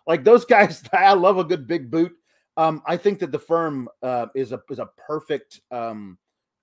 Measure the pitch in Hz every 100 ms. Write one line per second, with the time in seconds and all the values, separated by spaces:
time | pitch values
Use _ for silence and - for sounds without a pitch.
0 | - 165 160 240 - 226 196 156 - 185
1 | 190 196 180 185 165 175 117 170 123 160
2 | 170 - _ _ _ - 160 156 147 170
3 | 202 202 170 143 - 165 160 139 120 -
4 | 127 123 113 135 123 123 - 123 107 _
5 | - 156 - 139 - - _ 120 117 107
6 | 101 92 _ _ _ _